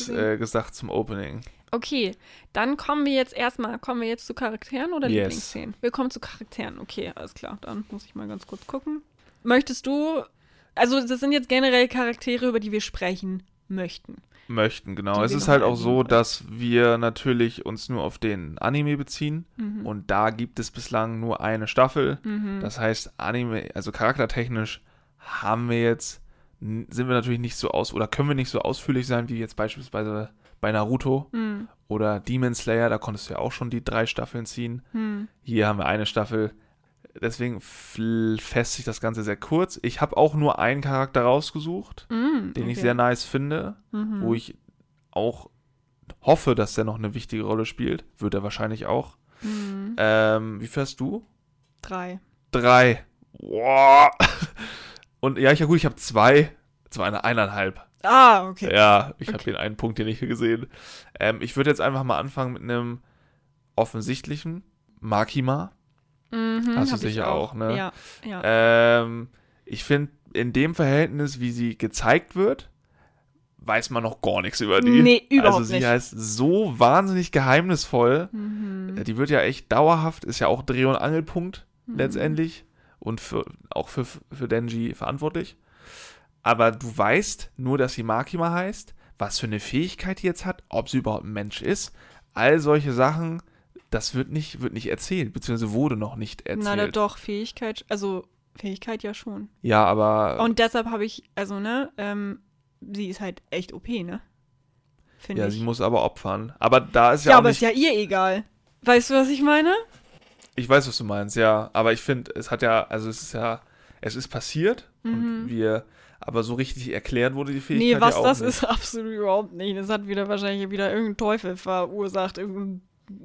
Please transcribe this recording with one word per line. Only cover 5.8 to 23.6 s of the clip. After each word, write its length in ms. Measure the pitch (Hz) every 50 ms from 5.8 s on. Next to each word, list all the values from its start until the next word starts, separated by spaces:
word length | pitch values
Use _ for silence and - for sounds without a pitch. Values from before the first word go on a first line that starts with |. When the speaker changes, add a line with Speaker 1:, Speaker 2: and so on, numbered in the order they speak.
Speaker 1:
Wir 100 | - 240
kommen 180 | - - 254 262
zu 100 | - 233
Charakteren, 580 | - - - - 220 - - - 101 92 90 92
okay, 320 | - - - 214 - - -
alles 180 | - 80 - -
klar, 220 | - - - 202 202
dann 220 | - 233 220 208 214 -
muss 140 | 208 208 -
ich 100 | - _
mal 100 | 208 214 208
ganz 180 | 214 190 -
kurz 200 | - 196 - -
gucken. 340 | - - 269 - 302 302 302 - _ _ _ _ _ _ _ -
Möchtest 420 | 233 247 269 277 - 247 - -
du, 360 | 262 277 294 302 320 320 269 - - _ _ _ _ _ _ _ _ _
also 260 | - 240 240 262 277
das 200 | 247 233 254 247
sind 120 | 277 277
jetzt 160 | 294 285 247 -
generell 380 | 254 262 269 262 247 247 254 254
Charaktere, 600 | - 254 247 233 233 - - 254 240 233 254 254
über 120 | 226 226
die 120 | 208 214
wir 80 | 208 214
sprechen 640 | - - - - 190 180 190 185 190 190 185 185 185 _ _ _ _ -
möchten. 480 | 190 190 180 175 - - - - - - _ _ _ _ _ -
Speaker 2:
Möchten, 480 | 117 113 107 110 - - - - 95
genau. 240 | 101 98 101 101 104
Speaker 1:
Die 60 | 107
Speaker 2:
Es 40 | 120
Speaker 1:
wir 60 | 135
Speaker 2:
ist 80 | 143 -
Speaker 1:
noch 40 | 151
Speaker 2:
halt 100 | 143 139
Speaker 1:
mal 60 | 98 113
Speaker 2:
auch 80 | 120
so, 60 | 117 117 120
Speaker 1:
erwähnen 60 | 127 127
wollen. 100 | 123 120
Speaker 2:
dass 360 | 120 117 113 - - - - -
wir 480 | 107 117 120 120 120 120 120 117 117 117
natürlich 680 | 117 117 113 - - 135 123 120 117 117 123 - -
uns 240 | 87 113 110 - -
nur 140 | 127 107
auf 160 | 71 85 - -
den 400 | 113 110 104 92 82 73 - -
Anime 380 | - 117 135 147 147 147 147
beziehen 480 | 143 135 - - - 151 151 151 165 170 - _
Speaker 1:
Mhm. 300 | - 220 208 208 214 208
Speaker 2:
und 240 | 117 107 101 - -
da 200 | 98 101 107 113
gibt 280 | 110 113 120 - - 120
es 140 | 113 -
bislang 480 | - 123 117 - 123 110 110 113 113 113
nur 200 | 113 117 - -
eine 280 | - 107 113 110 107 107
Staffel. 500 | - 127 127 131 - 151 139 139 143 - -
Speaker 1:
Mhm. 340 | 220 208 214 208 202 196 196
Speaker 2:
Das 200 | 196 202 - 127
heißt, 320 | 113 113 110 - - - -
Anime, 520 | - - 95 117 123 123 120 110 104